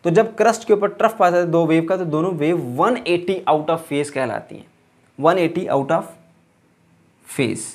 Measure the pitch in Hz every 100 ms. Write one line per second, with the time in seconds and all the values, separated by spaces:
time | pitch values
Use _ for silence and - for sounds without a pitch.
0 | 175 175 226 - 220 220 - 202 202 -
1 | 214 214 180 175 170 165 160 160 165 185
2 | 175 151 175 165 151 175 127 123 196 254
3 | 160 175 175 190 - 151 151 165 - 143
4 | 143 135 123 107 - 104 - _ _ _
5 | _ - 151 185 165 170 - 139 139 165
6 | 202 - _ _ _ _ _ _ _ _
7 | _ _ - - 120 92 -